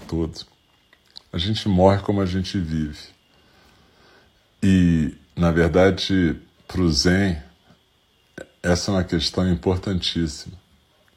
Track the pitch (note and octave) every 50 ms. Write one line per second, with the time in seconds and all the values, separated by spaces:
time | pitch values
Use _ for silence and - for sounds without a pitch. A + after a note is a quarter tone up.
0 | - - - E2 E2 - - - - - _ _ _ _ _ _ _ _ _ _
1 | _ _ _ - - _ - F2 E2+ G#2 A2 G#2+ - G#2+ F#2+ F2+ F#2 G2 G2 G2
2 | - - G#2 G2 F#2+ F2+ F2+ F#2+ F#2 - - G2+ F2 D#2 D#2+ D#2+ D#2 D2+ D2 -
3 | - - _ _ _ _ _ _ _ _ _ _ _ _ _ _ _ _ _ _
4 | _ _ _ _ _ _ _ _ _ _ _ _ - G2 F#2+ F#2 F2 F2 E2+ D#2+
5 | D2+ C2+ - - _ _ _ - E2+ E2+ D#2+ E2 E2 E2+ D#2 F2+ F#2 F#2+ F#2 F#2
6 | - - G2 F#2+ F2+ D#2+ C#2 - - _ _ _ _ _ - F#2 F2+ E2+ D2+ C#2+
7 | - F2 F2 F#2+ G2+ G2 E2+ D2+ - - _ _ _ _ _ _ _ _ _ _
8 | _ _ _ _ _ _ _ - - - _ _ - F2 F2 F2 - - G2+ F#2+
9 | F2 - - E2+ D2+ - - - F#2 F#2 F2 E2+ - G2 F#2 F2+ - G#2+ G2 F2
10 | - - - F2 E2+ D#2 D2 - - - - - _ _ _ _ _ _ _ _
11 | _ _ _